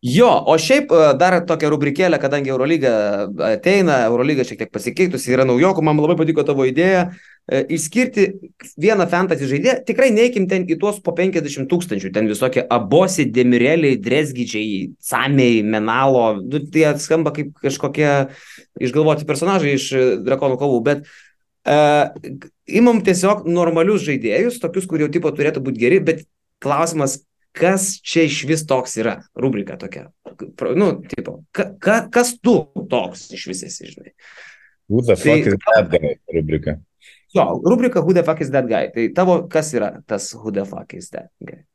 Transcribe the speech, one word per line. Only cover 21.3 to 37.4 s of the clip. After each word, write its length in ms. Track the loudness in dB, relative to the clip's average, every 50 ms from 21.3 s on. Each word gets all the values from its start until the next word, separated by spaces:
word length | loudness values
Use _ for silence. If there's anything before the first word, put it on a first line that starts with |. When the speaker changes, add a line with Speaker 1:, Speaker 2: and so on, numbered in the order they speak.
| _ _ _ _ _ _ _
Speaker 1:
e, 680 | 2 4 4 4 4 4 2 2 0 -4 -12 -16 -14 -14 -16 -18 -20 _ _ _ -4
imam 340 | 0 4 4 4 4 4
tiesiog 440 | 2 2 0 2 2 0 0 0 -2
normalius 600 | -2 0 0 0 0 2 2 2 2 2 0 0
žaidėjus, 540 | -2 -4 -4 -2 -2 0 0 0 0 -2 -4
tokius, 240 | -8 -6 -4 -4 -6
kurie 220 | -4 -2 -2 -2 0
jau 60 | -2
tipo 180 | -2 -2 -2
turėtų 340 | -2 -2 -2 -2 -2 -4 -6
būt 160 | -6 -4 0
geri, 180 | 2 4 4 4
bet 280 | 2 0 -2 -4 -6 _ _ _ _ _ _ _
klausimas, 600 | -4 -4 -2 0 0 -2 -2 -2 -2 -2 -4 -6 _ _ _ _ _ _ _
kas 460 | 0 2 2 2 0 -2 -6 -8 -10
čia 240 | _ -4 0 0 2 0
išvis 380 | 0 -4 -4 -4 -4 -4 -2 -2
toks 300 | -2 -2 -2 -4 -6 -4
yra, 140 | -4 -4 -4 -6 -14 _
rubrika 480 | _ -4 -4 -2 -2 -4 -6 -8 -12 -14
tokia. 300 | -14 -14 -14 -16 -18 -20 _ _ _ -20 -18 _ -18 -18
Pro-, 220 | -12 -8 -4 -2 0
nu, 140 | 0 0 0 0 -4 -8
tipo, 340 | -12 -12 -10 -10 -12 -12 -14 -20 _ _
ka-, 160 | -6 -6 -6 -6 -6
ka-, 220 | 0 0 0 0 0 0
kas 240 | 0 0 0 0 -2
tu 300 | -2 _ 2 2 2 0 -2 _ -14 -8 -4
toks 400 | -2 -2 -2 -4 -8 -14 -20 -18
išvis 300 | -16 -16 -12 -10 -10 -10 -10
esi, 220 | -14 -16 -16 -18 -18
žinai? 220 | -20 -20 -20 -20 _ _ _ -20 -20 -20 -20 -20 -20 _ _ _ _ _ _ _
Speaker 2:
Who 100 | -2 -2
the 160 | 2 2 0
Speaker 1:
Tai 80 | 2 4
Speaker 2:
fuck 240 | 2 4 4 4 2
is 80 | 0 0 0
that 240 | 2 4 4 4 2
guy, 220 | 0 0 0 0 -6 -6 _ -6
rubrika. 460 | -4 -4 -2 -2 -4 -4 -2 -4 -8 -8 -10 _ _ _ _ -20 -20 _ _ _ _
Speaker 1:
Jo, 100 | 0